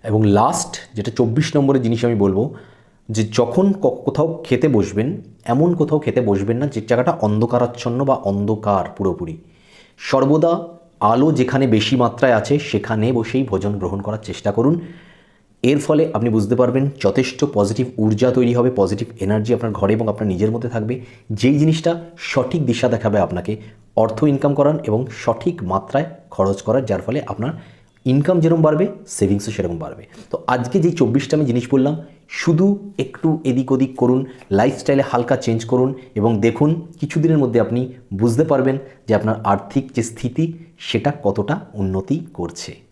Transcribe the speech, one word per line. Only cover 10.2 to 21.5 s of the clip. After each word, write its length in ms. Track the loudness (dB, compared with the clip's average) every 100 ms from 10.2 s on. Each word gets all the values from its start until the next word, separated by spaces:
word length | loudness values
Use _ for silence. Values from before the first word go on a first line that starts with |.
| 4 4 2 0 -6 -16 _ _
আলো 320 | 2 4 2
যেখানে 340 | 2 0 0 2
বেশি 300 | 2 2 2
মাত্রায় 360 | 0 2 2
আছে 260 | 4 2 -2
সেখানে 540 | 0 -4 -2 -2 0
বসেই 320 | 0 -2 -2
ভোজন 340 | -2 -2 -2 -4
গ্রহণ 220 | -4 -4
করার 180 | -6 -8
চেষ্টা 300 | -10 -6 -2
করুন। 280 | 2 2 2 -4 -18 -20 -20 _ _ _ _
এর 160 | 0 0
ফলে 320 | 2 2 2
আপনি 160 | 0 2
বুঝতে 260 | 0 2 2
পারবেন 340 | 2 2 -2 0
যথেষ্ট 440 | 0 2 -2 -2 -2
পজিটিভ 320 | 0 0 0 -4 0
ঊর্জা 320 | 0 2 2
তৈরি 240 | 4 2
হবে, 160 | 2 2 2
পজিটিভ 320 | 0 0 -6 -6
এনার্জি 340 | -2 0 0
আপনার 180 | 0 -2
ঘরে 200 | -2 0
এবং 160 | 2 0
আপনার 180 | -2 -2
নিজের 240 | 0 0
মধ্যে 180 | -2 -4
থাকবে, 320 | -4 -4 -8 -10 -20 _
যেই 280 | 0 2